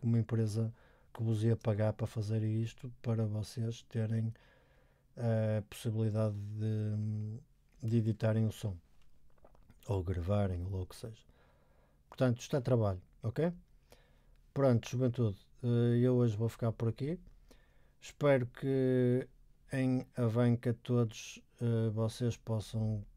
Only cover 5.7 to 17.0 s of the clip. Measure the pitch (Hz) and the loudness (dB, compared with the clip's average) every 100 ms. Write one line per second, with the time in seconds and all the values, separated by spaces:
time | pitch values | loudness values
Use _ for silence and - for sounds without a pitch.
5.7 | - 120 110 110 107 110 101 101 107 110 | -8 -4 0 0 2 0 -2 -6 -4 -2
6.7 | 107 107 107 107 107 107 110 - _ _ | -2 -2 -2 -2 -4 -6 -10 -14 _ _
7.7 | - 120 117 110 104 110 110 110 - 107 | -8 0 2 2 0 2 2 0 -2 -6
8.7 | 87 - - - - - - - - - | -8 -14 -20 -20 -20 -20 -20 -20 -20 -20
9.7 | - - 98 87 87 85 104 98 90 90 | -14 -4 -2 -2 -4 0 0 0 -2 -4
10.7 | 95 90 - 117 107 - - _ _ _ | -6 -6 -10 -14 -16 -20 -20 _ _ _
11.7 | _ _ _ _ - 131 120 - 147 120 | _ _ _ _ 0 0 0 -2 -2 2
12.7 | 123 104 92 - - 117 131 170 175 - | 2 2 -2 -10 -10 -6 -2 -2 -2 -14
13.7 | - _ - _ _ _ - _ - 135 | -20 _ -20 _ _ _ -20 _ 2 4
14.7 | 117 - 123 127 123 110 95 - - 120 | 4 2 0 0 2 0 -2 -12 -6 0
15.7 | 120 120 120 123 123 120 107 113 - 120 | 2 4 4 4 4 2 2 -2 -2 -4
16.7 | 104 117 - | -2 -4 -2